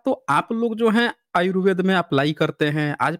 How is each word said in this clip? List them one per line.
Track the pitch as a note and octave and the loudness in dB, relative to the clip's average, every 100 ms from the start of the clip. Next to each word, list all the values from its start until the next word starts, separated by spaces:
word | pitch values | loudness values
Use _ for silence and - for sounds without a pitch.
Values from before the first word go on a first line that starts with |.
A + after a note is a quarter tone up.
तो | C4+ - - | -4 -4 -2
आप | C#3+ - | -2 -2
लोग | A3+ A#3 A3 | -2 -4 0
जो | A3+ | 2
हैं | G#3+ A#3 - _ F3 | 2 0 -4 _ -2
आयुर्वेद | F#3 F#3+ F#3+ F3+ | 0 0 0 2
में | F#3+ | 2
अप्लाई | F#3 E3+ C3+ D3 | 0 0 0 0
करते | D#3 D3+ - D3+ | 0 -2 -2 -2
हैं, | D3+ D3 C#3+ | 0 -2 -2
आज | C3 | -2